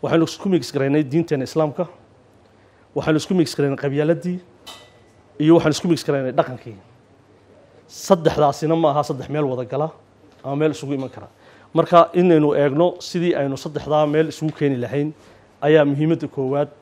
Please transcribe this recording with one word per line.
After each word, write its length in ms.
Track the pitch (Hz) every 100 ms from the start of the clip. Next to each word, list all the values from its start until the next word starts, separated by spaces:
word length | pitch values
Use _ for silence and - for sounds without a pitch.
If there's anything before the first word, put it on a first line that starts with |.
Waxaynu 200 | 139 165 160
isku 240 | - 202
mix 220 | 175 -
garaynay 300 | 139 135 147
diinteena 400 | 143 147 165 143
Islaamka, 440 | 127 - 156 143 170 - _ _ _ _ _ _ _ _ _ -
waxaynu 220 | 147 156
isku 160 | -
mix 220 | 185 156 -
garaynay 220 | 143 139
qabyaaladii, 600 | 143 139 151 170 175 180 - - - - - _ _ _ _ -
iyo 160 | 151 175
waxaynu 160 | 160 143
isku 100 | 180
mix 160 | 156
garaynay 280 | - 143 131
dhaqankii. 420 | 127 143 123 - 104 - _ _ _ _ _ _ - _ - _
Saddexdaasina 880 | - - 190 156 151 147 143 151 165
ma 140 | 160
aha 120 | 143
saddex 260 | 143 139 -
meel 140 | 143 143
wada 200 | 127 123
gala 260 | 135 156 - _ _ _ _
ama 120 | 131 143
meel 160 | 156
isugu 220 | 143 139 139
iman 140 | 131
kara. 180 | - 101 _ - - -
Marka 360 | 160 160 175 165
inaynu 400 | 175 180 160 151 147
eegno 400 | 143 139 175 -
sidii 340 | - 180 175 170
aynu 220 | 139 135
saddexdaa 480 | 170 147 135 151 151
meel 200 | 151 160
isugu 220 | 135 156 147
keeni 200 | 147 131
lahayn 360 | 120 143 151 147 - - _ _
ayaa 240 | 147 156 143
muhiimadda 420 | 143 156 165 147
koowaad 420 | - 131 143 147 -